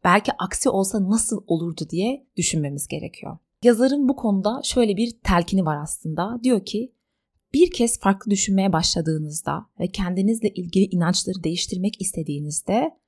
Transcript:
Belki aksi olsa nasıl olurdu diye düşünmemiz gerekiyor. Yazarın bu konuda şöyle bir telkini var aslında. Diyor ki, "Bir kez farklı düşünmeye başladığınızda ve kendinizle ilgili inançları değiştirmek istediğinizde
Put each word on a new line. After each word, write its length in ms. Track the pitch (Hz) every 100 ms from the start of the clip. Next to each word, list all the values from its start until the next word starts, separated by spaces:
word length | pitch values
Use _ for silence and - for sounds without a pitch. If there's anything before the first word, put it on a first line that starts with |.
Belki 280 | 185 196 - -
aksi 320 | 190 - 269
olsa 380 | 190 196 214 190
nasıl 360 | 226 - 220 -
olurdu 400 | 165 170 156 156
diye 360 | 170 214 277 _ -
düşünmemiz 520 | 165 160 147 143 -
gerekiyor. 500 | 147 165 - - - _ _
Yazarın 460 | 240 226 262 285 262
bu 80 | 269
konuda 440 | 220 196 202 247
şöyle 320 | - 254 226 196
bir 240 | 233 -
telkini 400 | - 180 170 190
var 180 | 160 147
aslında. 580 | 151 - 160 156 190 240
Diyor 220 | 247 220
ki, 300 | 190 208 254 _ _ _ _ _ _
"Bir 160 | 277 349
kez 300 | - 233 -
farklı 300 | 196 196 214
düşünmeye 420 | 196 - 190 190
başladığınızda 920 | 165 170 170 160 156 151 151 - 147 - -
ve 80 | 175
kendinizle 600 | 190 180 180 196 226 214
ilgili 360 | - 175 190
inançları 600 | 190 175 170 180 - 185
değiştirmek 560 | 160 175 - 180 196 -
istediğinizde 920 | 190 - 151 147 147 147 - 208 311 _